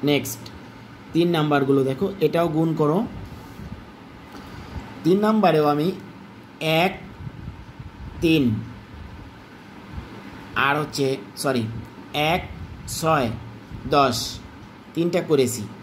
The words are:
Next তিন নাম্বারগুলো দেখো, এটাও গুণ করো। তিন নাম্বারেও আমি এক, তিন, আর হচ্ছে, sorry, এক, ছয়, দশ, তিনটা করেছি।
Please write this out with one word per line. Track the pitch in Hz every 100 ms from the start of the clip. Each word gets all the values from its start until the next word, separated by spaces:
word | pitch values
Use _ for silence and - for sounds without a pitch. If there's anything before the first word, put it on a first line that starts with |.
Next | 143 143 120 - - - - - - - -
তিন | 160 175
নাম্বারগুলো | 170 151 143 135 139
দেখো, | 131 135 196 196
এটাও | 151 165 170
গুণ | 156 165 160
করো। | 151 165 240 - - - - - - - - - - - - - - - - - - -
তিন | 156 196
নাম্বারেও | 214 220 185 156 147
আমি | 147 165 - - - - - - - 160 160
এক, | 185 - - - - - - - - - - - - -
তিন, | 165 160 123 110 - - - - - - - - - - - - - - - - - - - 110
আর | 135 147
হচ্ছে, | 147 - 135 135 - -
sorry, | 143 123 113 - - - - 147 151
এক, | 180 - - - - - -
ছয়, | 160 156 120 113 - - - - -
দশ, | 147 135 - - - - - - - -
তিনটা | - 170 175
করেছি। | 160 147 123 113 107 -